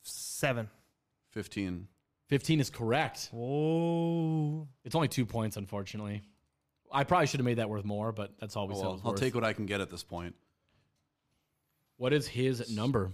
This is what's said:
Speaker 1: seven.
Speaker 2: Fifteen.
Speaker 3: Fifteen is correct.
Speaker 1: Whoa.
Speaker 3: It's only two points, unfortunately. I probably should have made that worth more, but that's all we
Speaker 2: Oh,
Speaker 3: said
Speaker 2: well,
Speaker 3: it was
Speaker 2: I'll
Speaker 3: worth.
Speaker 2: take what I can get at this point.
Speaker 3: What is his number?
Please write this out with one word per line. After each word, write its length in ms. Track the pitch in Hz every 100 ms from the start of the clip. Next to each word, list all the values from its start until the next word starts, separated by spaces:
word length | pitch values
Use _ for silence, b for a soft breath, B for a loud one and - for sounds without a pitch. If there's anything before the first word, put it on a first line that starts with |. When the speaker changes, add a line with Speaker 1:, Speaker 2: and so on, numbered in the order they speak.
Speaker 1:
seven. 680 | - - - - 143 120 107 - _ _ _ _ _
Speaker 2:
Fifteen. 580 | 110 98 104 95 90 95 _ _ _ -
Speaker 3:
Fifteen 300 | 139 - 160
is 100 | 135
correct. 580 | - 113 135 139 - -
Speaker 1:
Whoa. 1300 | 117 123 143 156 165 170 170 170 170 160 160 151 156 147 -
Speaker 3:
It's 100 | 123
only 140 | 160 151
two 180 | - 113
points, 300 | 117 110 104
unfortunately. 640 | 101 104 98 107 104 104 - _ _ _ _ _ _
I 120 | 135
probably 220 | 139 180 147
should 140 | 139
have 40 |
made 140 | 123 117
that 100 | 107
worth 160 | 107
more, 280 | 101 104 110
but 260 | 107 101 -
that's 180 | 110 110
all 100 | 98
we 60 |
Speaker 2:
Oh, 20 | 101
Speaker 3:
said 60 |
Speaker 2:
well, 60 | 95
Speaker 3:
it 40 |
was 80 | 92
Speaker 2:
I'll 60 | 113
Speaker 3:
worth. 80 | 101
Speaker 2:
take 140 | 127
what 100 | 120
I 80 | 110
can 140 | 107 98
get 140 | 101
at 100 | 90
this 120 | 87
point. 300 | - 87 87 - _ _ _ _ _ _ _ _ _ _ _ _ _ _ _ -
Speaker 3:
What 160 | 127
is 140 | 147 -
his 480 | 120 131 120 117
number? 380 | 110 127 120 92